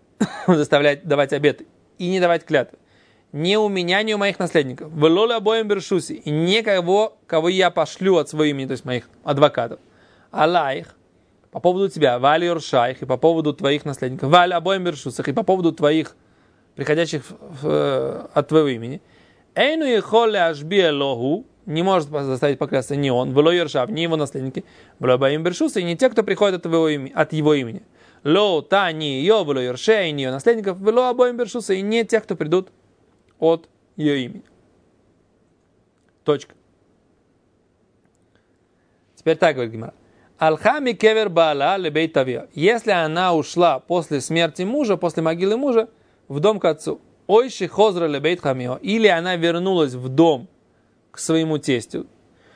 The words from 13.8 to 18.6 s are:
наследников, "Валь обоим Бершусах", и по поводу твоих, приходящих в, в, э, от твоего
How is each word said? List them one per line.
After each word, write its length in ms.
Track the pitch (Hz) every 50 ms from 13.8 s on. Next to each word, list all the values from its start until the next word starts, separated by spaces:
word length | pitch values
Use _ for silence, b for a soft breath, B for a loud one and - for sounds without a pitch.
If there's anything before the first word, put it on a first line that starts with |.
| -
наследников, 460 | 151 131 - 131 127 131 - 127 135
"Валь 220 | 165 180 175 185
обоим 320 | 180 170 160 185 196 190 180
Бершусах", 440 | 175 156 135 - 139 - - - 147
и 40 |
по 100 | 131 226
поводу 300 | 196 - 190 185 175 165
твоих, 440 | 160 - 156 147 160 160 143 - - b b b b b b b b b b b b
приходящих 480 | - 135 151 151 165 170 156 160 139 -
в, 120 | - - -
в, 260 | - 202 165 131 143 143
э, 580 | 147 147 147 143 135 131 135 135 135 147 240 - -
от 140 | 151 135 -
твоего 200 | 151 160